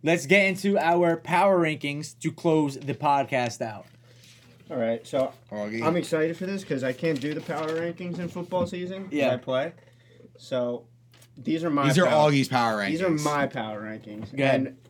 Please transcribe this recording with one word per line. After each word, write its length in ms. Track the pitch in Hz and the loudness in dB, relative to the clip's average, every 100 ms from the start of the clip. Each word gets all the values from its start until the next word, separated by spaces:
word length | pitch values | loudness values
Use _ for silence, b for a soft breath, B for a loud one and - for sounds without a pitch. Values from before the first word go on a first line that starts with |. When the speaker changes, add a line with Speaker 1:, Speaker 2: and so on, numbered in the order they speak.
Speaker 1:
let's 220 | 151 170 139 | 2 2 6
get 220 | 196 196 | 6 6
into 320 | 190 202 185 | 2 0 2
our 360 | 160 175 170 165 | 4 4 4 2
power 440 | - 175 196 185 | 0 2 4 4
rankings 580 | 165 151 143 143 151 - | 2 0 -4 -6 -8 -6
to 120 | 160 | -8
close 440 | 156 170 156 147 135 | -2 2 2 0 -4
the 200 | 143 131 | -8 -2
podcast 680 | 147 139 135 135 120 - | 2 2 2 -2 -2 -4
out. 240 | 117 101 - - b b b b b b - | -8 -8 -16 -20 b b b b b b -8
Speaker 2:
All 60 | 143 | -2
right, 280 | 113 113 - | -2 -2 -2
so 260 | 139 131 - _ | -2 -2 -4 _
Speaker 3:
Augie. 320 | 104 104 113 | -8 -6 0
Speaker 2:
I'm 120 | 147 175 | 0 0
excited 400 | - 160 160 170 | 0 -2 -2 -4
for 120 | 185 | -6
this 160 | 196 | -8
'cause 200 | 196 139 | -6 -4
I 80 | 127 | -4
can't 300 | 127 165 143 | -2 -2 -2
do 140 | 147 151 | -4 -6
the 60 | |
power 260 | 156 151 156 | -6 -6 -4
rankings 480 | 160 170 170 180 170 | -4 -6 -6 -10 -8
in 100 | 175 | -8
football 380 | 180 175 180 175 | -8 -4 -2 -2
season 380 | 180 180 190 | -4 -8 -10
'cause 100 | 196 | -6
Speaker 1:
Yeah. 200 | 147 131 | 0 0
Speaker 2:
I 40 | 127 | 0
play. 360 | - 127 156 - b b b b b - | -2 -2 -2 -8 b b b b b -20
So 460 | - 131 120 120 - _ _ - - - | -4 -2 -2 -4 -10 _ _ -20 -20 -10
these 260 | 120 160 | -4 -2
are 60 | 165 | 0
my 140 | 143 143 | 2 4
Speaker 3:
These 100 | 147 | 4
are 80 | 175 | 4
Speaker 2:
power, 240 | 151 151 | 6 6
Speaker 3:
Augie's 160 | 143 127 | 4 2
power 360 | 123 117 107 98 | 2 2 2 0
Speaker 2:
these 120 | 160 | 0
are 60 | 185 | 0
Speaker 3:
rankings. 140 | 156 | 0
Speaker 2:
my 220 | 147 147 139 | 0 0 -2
power 380 | 139 107 107 | -4 -8 -8
rankings. 520 | 107 110 107 107 107 135 | -10 -12 -14 -12 -10 0
Speaker 1:
Go 80 | |
ahead. 320 | 135 131 135 - | 2 4 0 -8